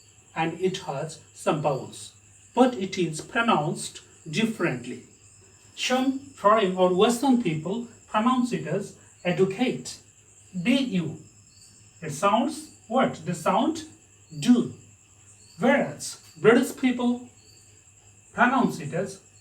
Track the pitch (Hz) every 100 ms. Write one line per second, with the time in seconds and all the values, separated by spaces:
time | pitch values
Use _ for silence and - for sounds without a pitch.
0 | - _ _ 165 165 165 185 - - 139
1 | 151 - - - - 156 156 131 - -
2 | - - - - - - 254 - 190 -
3 | 165 156 - 233 233 170 151 208 - -
4 | - - 160 165 220 - 170 123 120 120
5 | - - - - - - - - - 254
6 | 262 262 - - 202 220 190 185 180 180
7 | 220 240 277 240 175 156 156 226 240 -
8 | - 214 233 254 - 175 151 185 208 -
9 | - - 180 170 190 190 254 - - -
10 | - _ - - - 185 175 277 269 185
11 | 156 - - - _ - - - - _
12 | 156 - 202 220 311 - - - - 240
13 | - - 165 170 - 196 302 311 - -
14 | _ _ _ 151 175 240 113 - - -
15 | _ _ - - - - 233 277 147 -
16 | - - - - 196 254 - - 254 240
17 | 240 240 - - - - - - _ _
18 | _ _ _ - 247 262 190 156 147 160
19 | - - - -